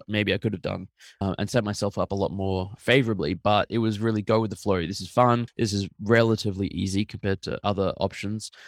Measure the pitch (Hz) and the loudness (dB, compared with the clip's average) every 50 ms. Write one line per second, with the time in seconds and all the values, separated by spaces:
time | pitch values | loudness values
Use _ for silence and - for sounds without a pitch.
0 | - - 107 107 104 98 95 - - 113 101 98 - 92 95 95 92 - _ _ | -8 -4 -2 0 0 0 0 0 -2 -4 -4 -4 -6 -6 -6 -6 -10 -12 _ _
1 | - - - - 98 98 90 - 104 - - 123 107 101 104 - 107 101 - 101 | -20 -18 -8 -4 -4 -2 -2 -2 -4 -2 0 0 0 0 -2 -2 -2 -4 -2 -2
2 | 95 - 98 98 98 - - 98 95 95 95 92 92 98 107 - - - 120 139 | -4 -2 -2 -2 -2 -2 -2 -2 -4 -2 -2 -2 -4 -6 -8 -6 0 4 4 4
3 | 127 113 110 92 78 73 92 - - 104 104 104 - - - 117 113 110 107 101 | 4 2 0 0 0 -2 -2 0 0 2 4 2 2 0 0 -2 0 0 0 0
4 | 110 113 110 107 104 - 110 110 113 104 101 - - 101 95 90 85 82 95 - | 0 0 0 0 2 2 2 2 2 0 -4 -4 -2 0 0 0 0 -2 -4 -6
5 | 95 87 - 123 123 123 120 120 117 - _ - 117 104 101 101 98 - - - | -8 -2 4 4 6 6 6 4 0 -4 _ -2 -2 0 0 0 -2 -4 -6 -6
6 | 107 101 117 117 113 113 110 107 - 107 92 92 98 87 - 85 98 95 95 98 | 0 4 4 6 6 4 2 0 0 -4 -4 -2 -4 -4 -2 -4 -4 -2 0 -2
7 | 107 - - - - 101 98 - - - - - - 101 101 98 98 87 - - | -2 -2 -4 -6 -4 -4 -4 -4 -4 -8 -8 -4 -2 -2 0 0 0 -2 0 0
8 | - 98 - - - 101 107 110 - - - - - | -2 -2 -2 -4 -8 -6 -6 -6 -8 -12 -16 -18 -18